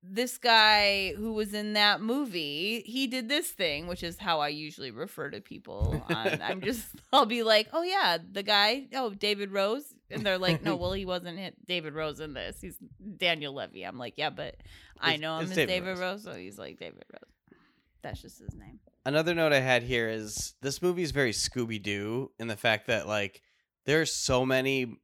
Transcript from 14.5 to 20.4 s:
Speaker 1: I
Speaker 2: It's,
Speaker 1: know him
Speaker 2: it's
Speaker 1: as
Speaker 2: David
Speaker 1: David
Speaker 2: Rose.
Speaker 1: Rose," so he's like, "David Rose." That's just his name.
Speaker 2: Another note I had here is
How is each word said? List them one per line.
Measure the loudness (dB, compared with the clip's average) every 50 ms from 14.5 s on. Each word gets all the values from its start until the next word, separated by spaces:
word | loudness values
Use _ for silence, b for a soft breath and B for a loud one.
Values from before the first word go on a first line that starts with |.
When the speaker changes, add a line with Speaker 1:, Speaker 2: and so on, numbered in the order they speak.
| -10 -14 B B B B B B B -2
Speaker 1:
I | 0 0 0
Speaker 2:
It's, | 0
Speaker 1:
know | -2 -4 -4
him | -4 -4
Speaker 2:
it's | -2 2
Speaker 1:
as |
Speaker 2:
David | 2 2 2 2
Speaker 1:
David | -2 -2 -4
Speaker 2:
Rose. | -4 -4
Speaker 1:
Rose," | -4 -4 -4 -6 -10
so | -12 -12
he's | -12 -12 -14 -14 -14
like, | -14 -14 -14 -14
"David | -14 -16 -16 -18 -20 _ -20
Rose." | -20 -20 _ _ _ _ b b b b b b b b b b _ -12
That's | -12 -12 -12
just | -14 -16 -20 -16
his | -16 -16 -16
name. | -14 -18 -20 -20 -20 _ _ _ _ _
Speaker 2:
Another | 0 2 2 2 2 2
note | 4 4 6 6
I | 4
had | 6 6 4 4 4
here | 2 0 0 0 0
is | -2 -4 -6 -8 -8 -8